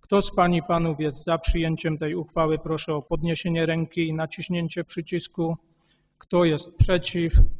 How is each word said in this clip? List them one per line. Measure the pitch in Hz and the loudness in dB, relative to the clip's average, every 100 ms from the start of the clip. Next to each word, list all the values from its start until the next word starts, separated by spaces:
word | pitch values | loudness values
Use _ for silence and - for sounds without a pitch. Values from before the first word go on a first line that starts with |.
Kto | _ 202 | _ 0
z | 196 | 2
pań | - 175 | 2 2
i | 175 | 2
panów | - 170 165 147 | 0 0 0 -2
jest | 151 147 | -4 -6
za | - 165 | -2 -2
przyjęciem | - 175 165 160 170 156 | 0 0 0 -2 -2 -4
tej | 156 | -4
uchwały, | 175 156 - 160 156 | -6 -6 -2 0 0
proszę | 156 156 - | -2 -6 -4
o | 151 | -6
podniesienie | - 165 165 160 180 165 160 | -4 -4 -2 -2 -2 0 0
ręki | 165 160 - 165 | 0 -2 -2 -4
i | |
naciśnięcie | 156 160 - 165 175 165 175 | -4 -6 -8 -6 -4 -4 -6
przycisku. | 165 - 160 175 - - 165 160 _ _ _ _ _ - | -8 -10 -6 -6 -6 -4 -4 -4 _ _ _ _ _ -20
Kto | - 180 | -2 2
jest | 170 151 - - | 2 2 -4 0
przeciw? | - 180 - 180 165 - - - | 2 2 0 -4 4 8 6 6